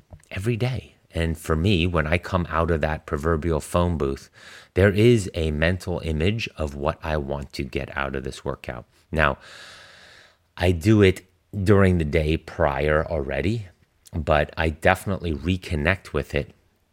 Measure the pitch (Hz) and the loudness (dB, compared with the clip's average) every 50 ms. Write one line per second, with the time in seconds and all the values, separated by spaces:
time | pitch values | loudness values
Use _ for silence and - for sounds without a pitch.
0 | _ _ - - _ _ - 95 98 120 120 104 120 123 127 95 - - _ _ | _ _ -20 -20 _ _ -12 -6 -4 -4 -2 -2 -2 -4 -4 -6 -10 -12 _ _
1 | _ _ - 85 85 82 80 - - - 80 78 85 107 101 80 82 90 85 80 | _ _ -6 -4 -2 -2 -2 -4 -2 -2 0 2 2 2 2 2 2 2 0 0
2 | 76 76 87 92 - - - 90 82 73 78 80 85 82 85 76 73 78 76 78 | 0 0 -2 -2 -2 -2 -2 -2 -2 -2 -2 0 0 0 0 0 0 -2 -4 -6
3 | - - 80 71 71 85 82 76 73 85 80 73 - - - 87 87 87 85 73 | -6 -6 -6 -2 0 0 0 0 0 -2 -2 -2 -2 -2 0 0 0 0 0 -2
4 | 73 67 69 - - - _ - - - - - - _ - 92 95 104 92 104 | -2 -2 -4 -6 -10 -18 _ -20 -20 -20 -20 -20 -20 _ 2 4 4 4 4 4
5 | 113 120 120 110 90 - - 87 80 80 76 76 80 87 92 87 - 95 87 65 | 6 6 4 4 0 -4 -4 -4 -2 -2 0 0 0 0 0 -2 -4 -6 -6 -4
6 | - 80 78 76 80 101 110 117 - - - - 78 73 71 71 71 78 78 - | -4 -2 -2 0 0 0 0 -2 -6 -10 -8 -6 -6 -6 -6 -4 -4 -4 -4 -4
7 | - 80 78 76 69 67 71 71 69 - - - 69 64 - 69 67 - - 69 | -4 -4 -4 -4 -4 -4 -6 -8 -8 -10 -8 -10 -8 -6 -6 -8 -8 -6 -6 -6
8 | 69 67 67 67 64 65 - - - 69 67 - - - 64 58 - _ _ _ | -6 -6 -6 -8 -8 -10 -12 -8 -8 -8 -8 -8 -10 -12 -12 -12 -16 _ _ _
9 | _ _ - 78 78 71 65 - - - - - - - - - - - - - | _ _ 0 2 2 2 0 -2 -10 -20 -20 -20 -20 -20 -20 -20 -20 -20 -20 -20
10 | - - - - - _ _ _ _ _ _ - 87 92 90 82 80 107 110 104 | -20 -20 -20 -20 -20 _ _ _ _ _ _ 0 2 2 2 4 4 6 6 8
11 | 101 92 90 - - _ _ _ _ _ - 101 95 98 101 98 98 92 90 85 | 8 6 4 2 -6 _ _ _ _ _ -6 0 4 4 6 6 6 6 4 4
12 | 80 73 73 80 78 78 80 78 - - - - 82 73 69 67 73 76 76 78 | 2 2 0 2 2 2 0 -2 -4 -6 -2 0 0 2 2 0 0 2 2 2
13 | 78 - 85 76 67 69 69 69 76 98 117 117 98 90 _ _ _ _ _ _ | 0 0 -2 -4 -4 -4 -4 -2 -2 -2 -2 -4 -6 -12 _ _ _ _ _ _
14 | _ - - 87 76 - 78 73 76 - - - 82 82 78 - - 90 92 - | _ -10 -8 -4 0 2 2 2 2 0 -2 -2 -2 -2 -2 2 2 2 2 2
15 | - 104 95 - - 85 76 69 73 87 95 90 - - 82 76 73 85 95 - | -2 -4 -6 -4 -4 -6 -6 -2 -2 -2 -2 -2 -4 -4 -4 -2 0 0 -2 -2
16 | - - - 71 69 - - 71 - - _ _ _ _ _ _ _ _ | -6 -6 -6 -6 -4 -2 -4 -4 -4 -6 _ _ _ _ _ _ _ _